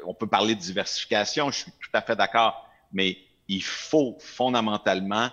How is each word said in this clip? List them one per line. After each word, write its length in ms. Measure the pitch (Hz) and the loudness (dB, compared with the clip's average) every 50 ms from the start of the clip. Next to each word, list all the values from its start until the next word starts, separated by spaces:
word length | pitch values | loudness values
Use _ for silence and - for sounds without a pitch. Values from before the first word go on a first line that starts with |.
| - | -10
on 100 | 87 90 | -10 -8
peut 120 | - 113 | -6 -4
parler 280 | 107 - 98 104 110 113 | 0 2 2 4 4 2
de 60 | 104 | 0
diversification, 880 | 87 90 92 101 95 - - - - - 120 107 104 - - 151 147 139 | -2 -6 -4 -4 -4 -4 -4 -6 -4 0 0 0 0 0 0 -2 -2 -2
je 100 | - - | -2 -6
suis 120 | - - - | -8 -12 -16
tout 180 | - - - - | -18 -10 -2 -2
à 100 | 113 - | -2 0
fait 140 | - 117 | 0 0
d'accord, 520 | 101 101 95 - 113 113 107 - - - - _ _ _ _ - | 0 0 2 4 4 4 4 2 -2 -10 -20 _ _ _ _ -2
mais 240 | 95 95 92 90 - - _ _ _ _ | 0 0 0 0 -4 -10 _ _ _ _
il 160 | - 98 95 - | -6 -6 -6 -4
faut 540 | - - - - - - 160 143 123 101 - | -6 -8 -8 -6 2 4 4 4 4 0 -8
fondamentalement 1080 | - - - - 123 127 123 120 110 110 104 104 - 107 95 95 95 98 101 107 117 127 | -14 -12 -4 -2 0 2 2 2 2 2 0 0 2 0 0 0 0 -2 0 0 0 -2